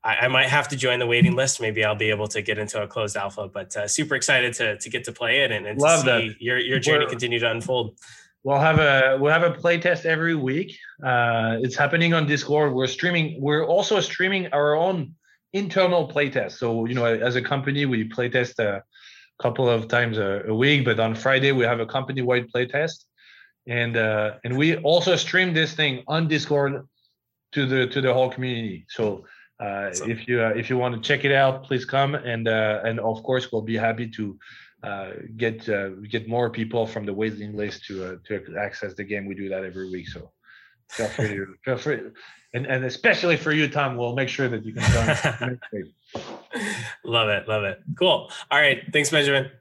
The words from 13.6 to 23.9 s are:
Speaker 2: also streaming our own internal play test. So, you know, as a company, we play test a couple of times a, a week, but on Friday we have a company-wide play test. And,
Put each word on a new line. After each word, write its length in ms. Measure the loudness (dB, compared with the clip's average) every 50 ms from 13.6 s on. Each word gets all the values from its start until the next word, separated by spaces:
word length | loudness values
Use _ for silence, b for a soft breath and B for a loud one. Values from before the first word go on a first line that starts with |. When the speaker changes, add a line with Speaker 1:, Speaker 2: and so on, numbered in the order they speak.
| 2
Speaker 2:
also 340 | 2 2 2 2 2 2 0
streaming 460 | 0 -2 -2 -2 0 0 0 -2 -2 0
our 220 | 0 2 2 4 4
own 400 | 4 2 2 0 -2 -4 -6 -10 _ b b b b _ _
internal 540 | -4 -4 -4 0 2 2 4 4 4 2 2
play 240 | 2 0 0 0 2
test. 280 | 0 -2 -4 -4 -6 -4
So, 280 | -2 -2 0 0 -2
you 80 | -2 0
know, 100 | 2 2
as 320 | 2 2 2 2 0 0
a 60 | 0
company, 420 | -2 0 -2 -2 0 -2 0 0 0
we 200 | 2 2 0 0
play 260 | -2 -2 -2 -2 0
test 280 | 2 0 0 0 -2 -2
a 240 | 0 0 0 -4 -8 _ B B B B B B B B B _
couple 280 | -2 -2 2 2 2 4
of 200 | 4 2 0 0
times 280 | 2 2 2 2 0 0
a, 260 | 0 0 -2 -2 -2 -2
a 60 | 0
week, 300 | 2 4 4 4 4 4
but 140 | 2 2 2
on 140 | 2 0 0
Friday 380 | -2 2 2 2 4 4 4
we 120 | 4 4 2
have 160 | 2 2 0
a 60 | -2
company-wide 640 | -4 -4 -6 -6 -4 -4 -2 0 2 2 0 0 -2
play 180 | -2 -2 -2
test. 400 | -2 -2 -2 -2 -2 -6 -10 _ _ _ b b b b b b b b _ _
And, 300 | -6 -2 -2 -2 0